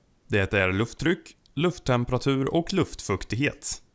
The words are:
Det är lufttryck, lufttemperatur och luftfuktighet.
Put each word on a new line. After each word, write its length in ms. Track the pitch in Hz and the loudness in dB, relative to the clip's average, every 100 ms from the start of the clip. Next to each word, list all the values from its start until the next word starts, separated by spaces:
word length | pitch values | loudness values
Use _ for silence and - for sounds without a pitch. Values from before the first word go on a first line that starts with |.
| _ _ - | _ _ -2
Det 240 | 104 95 | 0 2
är 200 | 101 92 | 4 4
lufttryck, 640 | 95 117 - 139 190 - - _ | 2 0 -2 -2 -2 -4 -20 _
lufttemperatur 1000 | - 175 - - 123 120 123 139 135 135 | -2 -2 0 0 0 2 0 0 0 2
och 180 | 165 170 | 0 0
luftfuktighet. 1080 | 185 147 - - 95 - 107 143 - - - - | 0 -2 -4 -4 -4 -4 -2 -2 -2 -8 -8 -10